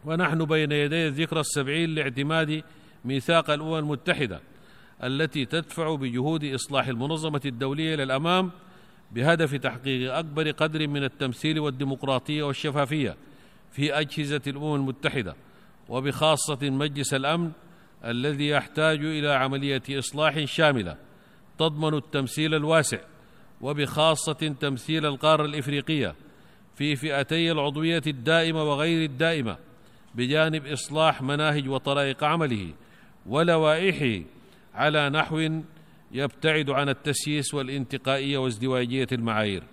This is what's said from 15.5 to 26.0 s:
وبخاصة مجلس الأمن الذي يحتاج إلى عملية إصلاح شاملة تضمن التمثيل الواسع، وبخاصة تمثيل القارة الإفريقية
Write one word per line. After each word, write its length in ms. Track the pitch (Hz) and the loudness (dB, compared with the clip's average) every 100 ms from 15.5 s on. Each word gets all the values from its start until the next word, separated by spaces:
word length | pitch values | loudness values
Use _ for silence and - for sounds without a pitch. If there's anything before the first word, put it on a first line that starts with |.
| - - - - | -20 -20 -20 -8
وبخاصة 680 | 120 139 127 156 151 - 139 | -4 -4 2 2 4 0 -2
مجلس 520 | 143 135 151 143 131 | -2 0 -2 -2 -2
الأمن 380 | 139 139 170 165 151 - - - - | 0 0 0 -2 -6 -20 -20 -20 -12
الذي 420 | - 120 143 139 147 | -6 -2 -2 0 0
يحتاج 580 | 147 - 151 156 156 | 0 0 2 2 2
إلى 280 | 156 156 147 | -2 -2 0
عملية 500 | 135 135 139 139 135 - | 2 2 0 -2 -4 -4
إصلاح 560 | 139 127 147 156 156 | -6 -4 0 0 0
شاملة 500 | 143 - 151 131 90 80 - - - - - - | -4 4 4 4 -2 -8 -18 -20 -20 -20 -20 -2
تضمن 400 | 160 151 156 151 | -2 0 0 0
التمثيل 580 | - 143 131 - 156 | -2 -4 -2 -2 0
الواسع، 440 | 156 147 160 - 104 - - - - - - | 0 4 4 4 -4 -8 -20 -20 -20 -20 -10
وبخاصة 960 | 127 147 135 151 156 156 - 147 156 139 | -6 -2 -2 4 4 4 -2 -2 -4 -2
تمثيل 460 | 147 127 - 160 | -2 -2 -2 -2
القارة 400 | 151 135 156 156 | 0 2 4 4
الإفريقية 680 | 151 147 131 147 135 156 | 2 -2 -2 -4 -2 -2